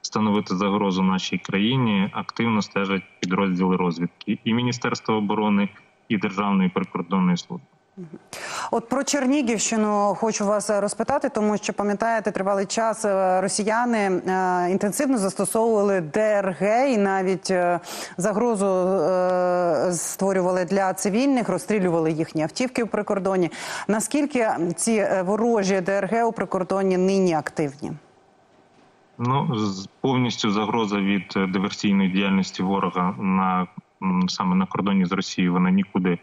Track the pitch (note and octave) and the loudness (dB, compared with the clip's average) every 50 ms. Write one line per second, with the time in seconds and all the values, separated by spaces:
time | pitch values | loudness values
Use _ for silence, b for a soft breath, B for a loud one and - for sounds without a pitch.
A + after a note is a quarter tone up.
0 | - - - A2+ A2 G#2+ G2+ G#2+ F#2+ - G2 F#2 G2+ G2+ G2 G#2 G#2 G2 F2+ F#2 | -12 -6 -2 0 0 2 2 0 0 -2 -2 -2 0 0 0 0 0 0 0 2
1 | F#2 F#2 F#2+ F#2 - - - F2+ - - - G2 G2+ A2+ C3 C3 B2 A2+ G#2 G2 | 2 2 2 0 -2 -4 -6 -6 -6 -4 -2 0 0 2 2 2 2 2 2 0
2 | F#2+ G#2 - A2 G2 - - - A#2 A#2 A2 G#2+ G2 - - G2 G2 F#2+ G2 F#2+ | 0 -2 -4 -8 -10 -10 -4 -2 0 0 2 0 -2 -2 -4 -4 -2 0 -2 -4
3 | - - - _ - F2+ F#2 F#2 G2 F#2+ F#2 F2+ F#2 F#2 F#2 F2+ F2+ F2+ E2 E2+ | -4 -8 -12 _ -4 -2 0 0 0 0 2 2 2 2 2 2 0 -2 0 -2
4 | F2 E2+ _ _ - - G#2 - _ A#2 A2+ A#2+ B2 B2 A#2+ B2 - B2 A#2 - | -4 -6 _ _ -6 -6 -6 -4 _ -2 0 0 0 -2 -2 -2 -2 -4 -4 -4
5 | - - A2+ G#2+ G#2 G2 G#2+ G#2+ G#2+ G#2+ G#2 G2+ G2+ G2 - - - _ _ _ | -2 0 0 0 0 0 0 0 2 2 2 2 0 -2 -4 -14 -20 _ _ _
6 | _ _ A2+ G2 G2 G#2 F#2+ G2 G#2 G2+ G2+ F#2+ F#2+ F2+ - G2 F#2+ - - F#2 | _ _ -2 -2 0 -2 -2 -2 0 2 2 2 2 2 0 -2 -6 -4 -6 -8
7 | F2+ - F#2+ F#2+ F#2 - F2+ - - _ - - - _ _ _ _ _ _ F#3+ | -6 -2 0 2 2 2 2 0 -2 _ -12 -14 -14 _ _ _ _ _ _ -18
8 | F3+ D3+ D#3+ - - _ B B B B B B B B - A#3 A#3 - B3 C4+ | -16 -16 -16 -20 -18 _ B B B B B B B B -4 -4 -2 -2 -2 -2
9 | C#4 - - C#4+ C4+ B3+ C#4 D4+ C4+ A3 A#3 G3 - - A#3 A3 G#3+ G#3 G#3 G3+ | -2 -2 -2 0 0 2 2 2 0 0 0 -2 -2 -2 0 0 0 0 2 2
10 | G3+ G3+ F#3+ - A3+ A3 G#3+ - G#3 G3 G#3 G#3 G3 - G#3+ G3+ G3 G#3 G#3 - | 0 0 0 0 -2 -2 -2 -2 0 0 0 0 0 0 0 0 0 -2 -2 -4
11 | A3+ - C4+ D4 - C4+ - A3 G#3 G#3 G#3 G3+ - - G#3 - G3+ G#3 G#3 G3 | -2 0 0 0 -2 -2 -2 0 0 0 0 0 -4 -6 -4 -2 -2 -2 0 0
12 | A#3 A3+ A3+ A3 G3 G#3+ G3 - F#3+ G3 G3+ G3 G3 F#3+ - A3+ A3 A3+ G#3+ G#3 | 0 0 0 0 -2 -2 -4 -2 -2 0 0 0 -2 -2 -2 -2 0 0 -2 -2
13 | - G#3 G3 F#3+ F#3+ F#3 F#3 F#3 F#3 G3+ - - G3+ G#3+ G#3+ A#3 B3 B3 A#3 A3 | -2 0 0 2 2 2 2 2 0 0 -2 -2 -2 0 0 0 0 0 0 0
14 | G3+ G3 F#3 F3 - F#3 F#3 F#3 F#3 F#3 F3+ F3+ F3 F3 F#3 - G#3 G#3 F3 - | 2 0 0 0 0 -2 0 0 0 0 0 0 0 0 0 0 0 -2 0 0
15 | D4 C4+ C4+ A3+ F#3+ G3 - - G3 - - A3 A3+ A#3 A3+ G#3 G3+ G3+ G3 F#3+ | 0 0 0 0 0 -2 -2 -2 -4 -2 0 0 2 2 2 2 2 2 2 0
16 | E3 D3+ - G#3+ G#3+ G#3+ G#3+ G3+ F#3+ G3 F3 C#3 F#3 G#3 G#3+ A#3+ C4+ C#4+ B3+ G#3 | -2 -2 0 0 2 2 2 2 0 -2 -2 0 0 2 2 2 2 2 2 2
17 | G3+ G3 F#3+ F#3+ F#3+ F#3 F#3+ F3 - - F#3+ F3+ F3 F3 F3 E3 B B B B | 2 2 2 0 0 0 -2 -2 -2 -2 0 2 2 2 0 -2 B B B B
18 | B B B - F3 G#3+ G3 G#3 A#3+ A#3+ A3+ F#3+ G3+ G3 F#3+ F#3 F3+ F#3 F#3+ G3 | B B B -2 -2 0 0 2 0 0 2 2 2 2 2 2 2 2 2 2
19 | D3+ F#3 F#3 F#3 F3+ F3+ F#3 F3+ F3+ F3+ F3+ F3+ F3+ E3+ D#3+ C3 C3+ F#3 F3 D#3+ | 2 2 2 2 2 2 2 2 2 2 2 2 2 2 2 2 2 0 0 -2
20 | - - - - F#3+ G3 F#3+ F#3+ F3+ F3+ F#3 F#3 F3+ E3 F#3+ G3 G3 F#3 F#3 - | -6 -8 -4 -2 0 2 2 2 2 2 2 0 0 0 0 2 2 0 -2 -2
21 | - G#3 F#3 A3+ C4 C#4+ C4+ B3 G#3 - F#3+ F3 - - G#3 G#3+ F3+ F3+ E3 E3+ | -2 0 0 2 2 2 2 2 2 0 -2 -2 0 0 0 2 2 2 2 2
22 | D#3+ D#3+ E3 D3+ E3 - - D#3+ D3+ D#3+ - - B3+ B3+ B3+ - A#3 F#3+ - G#3 | 2 2 0 0 -4 -2 -2 -2 -2 -2 -2 -2 -2 -2 0 -2 -2 -2 -2 -4
23 | G3+ - G#3 G3 F3+ F#3+ F#3+ F#3 F3 D3+ B B B B B B B - G3+ A3 | -2 -2 -2 0 0 0 2 2 0 0 B B B B B B B 0 0 0
24 | G#3+ - - D4 D4 C#4+ - B3 A3+ A3 A#2 B2+ E3 F3 E3 - - A#3 A3+ G#3+ | 0 0 0 0 0 0 0 0 0 0 0 0 -2 -2 -2 -2 0 0 2 2
25 | F#3+ - F#3+ F#3+ F3+ F3+ G#3 G#3+ A#3 A#3+ A#3 G#3+ F#3+ F#3 G3 F#3+ F3+ F#3 G3 G3+ | 2 2 0 0 0 0 0 2 2 2 2 2 2 2 0 0 0 0 0 0
26 | G3 F3+ G#3+ A#3 A#3 A3+ A3+ - G3+ F3+ - F#3+ F#3 - F#3+ G3 G3 F#3+ F#3 F3+ | 0 0 0 0 0 0 0 -2 -4 -2 -2 -4 -2 0 0 0 2 2 2 4
27 | F#3 F#3+ G3 G3 F#3+ F3+ E3 D3+ D3 - - - D#3+ C#3 C3 C#3 A2 - D#3 D3 | 4 4 4 4 4 4 2 0 -2 -4 -4 -4 -4 -4 -4 -8 -10 -10 -10 -12
28 | - - _ _ _ _ _ _ _ _ _ _ _ _ _ _ _ _ _ _ | -14 -20 _ _ _ _ _ _ _ _ _ _ _ _ _ _ _ _ _ _
29 | _ _ _ - A#2+ B2 C3+ C#3+ D#3 D#3+ B2+ G#2+ G#2+ G2+ G2 F#2+ G2 - _ _ | _ _ _ -4 -2 0 0 0 0 0 0 0 0 -2 -2 -6 -10 -14 _ _
30 | - C3+ C3 B2+ B2+ A#2+ G2+ - - A2 G2 G#2 G#2+ G2 A#2 A#2 A2 G2 G#2 G2+ | -2 0 2 2 2 0 -2 -2 -2 0 0 0 0 0 0 0 0 0 0 0
31 | G2 G2 G2+ G2 F#2 - - G2+ F#2+ F#2 F#2 G2+ F#2 G#2 - - - G#2 G2 G2 | 0 0 0 0 -2 -4 -2 -2 -2 0 0 -2 -2 -2 -4 -2 0 2 2 4
32 | G2 F#2 F2+ F#2+ G2 G2 G2 F#2+ F#2 - - - F#2+ F#2+ G2 G2 G2 F#2 - F#2 | 2 2 2 0 0 2 2 2 0 -2 -4 -4 -2 0 0 0 0 -2 -2 0
33 | F2+ F#2 G#2+ - G#2+ F#2+ F#2+ F#2+ F#2+ F#2 F#2 F#2 F#2 - - - _ _ _ _ | -2 -2 -2 -2 -2 0 2 2 2 2 0 0 -2 -4 -8 -20 _ _ _ _
34 | F#2+ F#2+ F#2 F#2 F#2 F2+ - - F#2+ F#2 F#2 F#2+ F#2+ - - - F#2 G2+ G2 G2 | -2 0 0 2 0 0 -2 -2 0 2 2 2 2 0 -2 -2 0 2 2 2
35 | F#2 F2 F#2+ F#2 F#2 - - - F#2 F2+ F2 F#2 F2+ F2+ F#2 G2 F#2+ - - G2 | 2 0 0 -4 -4 -6 -2 0 0 2 2 2 2 4 4 2 0 0 -2 -2
36 | F2+ F2+ F2 E2 | 0 0 -2 -2